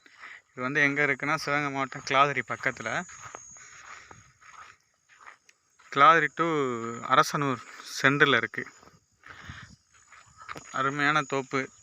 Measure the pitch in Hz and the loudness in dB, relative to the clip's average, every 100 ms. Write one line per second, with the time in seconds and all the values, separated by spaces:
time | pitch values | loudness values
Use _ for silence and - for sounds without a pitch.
0 | _ - - - _ - 127 147 143 139 | _ -20 -20 -20 _ -8 -2 2 2 2
1 | 147 131 143 156 - 143 147 135 135 143 | 0 0 -2 -4 -2 -2 -2 -4 -6 -8
2 | - 135 143 131 120 117 131 123 113 139 | 0 4 4 2 -6 -6 -6 -6 -6 -6
3 | 185 - - - - - - - - - | -8 -14 -16 -18 -18 -20 -20 -20 -20 -20
4 | - - - _ - - - - _ _ | -20 -20 -20 _ -20 -20 -20 -20 _ _
5 | _ - - - _ _ _ _ - 139 | _ -20 -20 -20 _ _ _ _ -6 6
6 | 147 165 151 - 165 156 131 120 117 117 | 8 8 4 0 0 2 0 -2 -6 -8
7 | 120 131 156 165 143 123 - - - - | 2 2 2 0 -2 -4 -8 -18 -14 -2
8 | 135 143 143 123 110 - - - - _ | 0 4 4 4 0 -8 -14 -16 -20 _
9 | _ _ - - - - - - _ _ | _ _ -20 -18 -16 -16 -18 -20 _ _
10 | _ - - - - - - 131 135 143 | _ -20 -20 -20 -16 -16 -10 -4 -2 0
11 | 143 151 143 139 127 135 131 - | 0 0 -2 -4 -4 -4 -6 -10